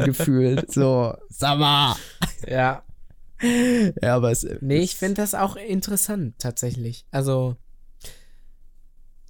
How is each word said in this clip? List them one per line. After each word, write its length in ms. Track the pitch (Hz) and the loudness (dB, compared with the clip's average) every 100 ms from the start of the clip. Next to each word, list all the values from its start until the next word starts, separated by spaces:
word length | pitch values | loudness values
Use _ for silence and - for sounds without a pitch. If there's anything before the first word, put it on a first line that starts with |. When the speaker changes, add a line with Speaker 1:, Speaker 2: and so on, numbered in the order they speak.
Speaker 1:
gefühlt.“ 680 | 135 131 160 131 127 131 - | 2 2 2 4 4 2 0
So, 420 | 139 135 127 117 - - | 2 4 4 0 -4 -12
sag 280 | - 143 147 | -4 0 2
mal. 380 | 147 143 135 - - - - - - | 4 4 4 0 -6 -6 -6 -6 -4
Speaker 2:
Ja. 360 | 127 127 139 - - - - - - 240 240 247 240 196 - | 0 0 0 -8 -18 -18 -18 -18 -2 2 4 4 4 2 2
Speaker 1:
Ja, 120 | 117 123 | 2 4
aber 140 | 120 | 2
es 160 | 117 - - | 0 -4 -6
Speaker 2:
Nee, 180 | 135 147 | 0 2
ich 120 | 185 | 2
Speaker 1:
es 60 | - | -2
Speaker 2:
find 180 | 190 202 | -2 0
das 180 | 208 | -2
auch 220 | 202 196 - | 0 -2 -4
interessant, 800 | 214 190 202 202 - 208 123 - | -4 -4 -2 -2 -2 -2 -4 -6
tatsächlich. 680 | 123 - 123 123 117 120 - | -6 -4 -4 -4 -6 -8 -6
Also, 460 | 139 135 131 127 123 - - - - - - - - - - - - - - - - | -2 0 0 0 -4 -12 -20 -20 -18 -18 -18 -20 -20 -20 -20 -20 -20 -20 -20 -20 -20